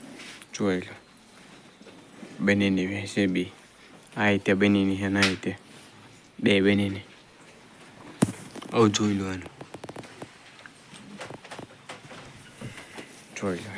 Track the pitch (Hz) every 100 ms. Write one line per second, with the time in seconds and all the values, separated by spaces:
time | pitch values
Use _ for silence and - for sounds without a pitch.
0 | - - - - - - 104 92 90 -
1 | - - - - - - - - - -
2 | - - - - 98 101 101 95 92 101
3 | 101 - 98 90 92 - - - - -
4 | - - 104 101 - 95 101 101 98 95
5 | 98 101 95 92 98 101 - - - -
6 | - - - - 113 98 98 101 101 98
7 | - - - - - - - - - -
8 | - - - - - - - 117 110 104
9 | 107 98 95 95 87 - - - - -
10 | - - - - - - - - - -
11 | - - - - - - - - - -
12 | - - - - - - - - - -
13 | - - - - 101 87 98